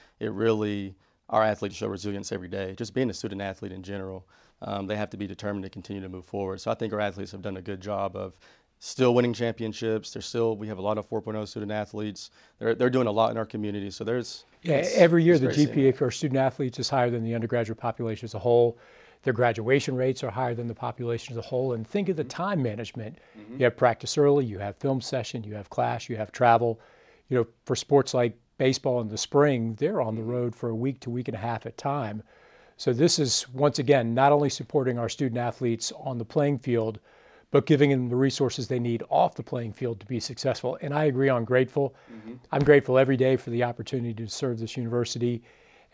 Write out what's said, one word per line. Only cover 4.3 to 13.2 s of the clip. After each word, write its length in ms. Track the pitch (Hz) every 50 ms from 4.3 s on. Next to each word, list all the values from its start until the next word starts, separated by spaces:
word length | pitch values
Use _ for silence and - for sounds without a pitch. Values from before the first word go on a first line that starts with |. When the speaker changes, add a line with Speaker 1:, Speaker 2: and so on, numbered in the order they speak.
| _ _ _ _ _ -
Speaker 1:
Um, 260 | - 107 101 101 98
they 80 | 95 107
have 140 | 107 107 104
to 60 | -
be 100 | 95 104
determined 360 | 92 98 - 104 104 101 101 95
to 60 | 95
continue 320 | - 101 - - 101 98
to 80 | 95 92
move 160 | 92 92 90
forward. 340 | - - 101 98 95 95 -
So 120 | - 120
I 20 | 113
think 180 | - 117 107 104
our 60 | 104
athletes 320 | 104 101 92 101 98 92
have 100 | - 98
done 160 | 90 104 95
a 40 | 95
good 180 | 90 104 98 95
job 360 | 92 104 104 98 98 98 92
of 240 | 95 98 95 - _ _ - _ _ _ _ _ _
still 340 | - - - - 123 123 120
winning 200 | 123 120 120 117
championships. 800 | - 120 117 113 - 113 110 107 - 117 113 110 110 - -
They're 100 | - 113
still, 340 | - - - 120 113 113 113
we 100 | 101 107
have 100 | 107 107
a 40 | 92
lot 160 | 95 104 107
of 80 | 107 98
four 160 | - 113 107
point 160 | - 110 107
oh 80 | 107 107
student 260 | 101 - 110 107 101
athletes. 600 | 107 107 104 - - 107 107 107 98 - - - _ _ _ _ _ -
They're, 160 | 113 113 113
they're 140 | - 123 127
doing 180 | 123 131 123
a 40 | 110
lot 200 | 104 110